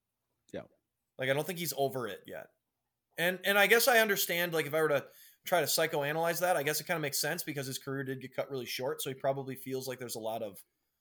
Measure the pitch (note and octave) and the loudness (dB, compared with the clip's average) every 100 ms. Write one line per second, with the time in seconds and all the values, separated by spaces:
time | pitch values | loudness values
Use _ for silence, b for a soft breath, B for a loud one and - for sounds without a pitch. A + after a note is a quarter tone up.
0 | _ _ _ _ - E2 - _ _ _ | _ _ _ _ -14 -14 -14 _ _ _
1 | _ - C3 C#3 D3+ E3+ E3 C3+ C3+ C3 | _ -6 0 0 0 -4 -4 0 0 -2
2 | A2 F#2 - E2+ - _ _ _ _ _ | -6 -8 -12 -14 -14 _ _ _ _ _
3 | _ - E3+ F#3 F#3+ G3+ G3 A3+ A3+ A#3 | _ -2 -2 0 2 6 8 6 8 6
4 | A3 G3 - F3 F3 D#3+ C#3+ D#3+ D#3 C#3 | 6 2 0 0 0 0 0 2 4 2
5 | - b b b - F3 C#3 - D#3+ D#3 | -2 b b b 0 2 4 2 2 0
6 | C#3+ D#3+ E3+ E3 F3+ F3 C#3+ D3+ D#3 E3 | 0 0 0 2 2 2 2 -2 -2 -2
7 | D3 - D3 E3+ - C#3+ C3 C3 - C3+ | -2 -2 -2 -2 -4 -6 -6 -6 -6 -6
8 | C3 C3 B2+ - B2+ C3+ A#2+ - C3 D3+ | -4 -6 -8 -6 -4 -4 -6 -4 -4 -4
9 | C#3+ C3 C3+ C3+ C3 B2+ C3 C3 C3 B2+ | -6 -4 -2 -2 -4 -8 -6 -6 -6 -8
10 | A#2+ A#2 A2 A2+ G#2+ F#2+ - _ _ _ | -8 -6 -6 -6 -8 -10 -20 _ _ _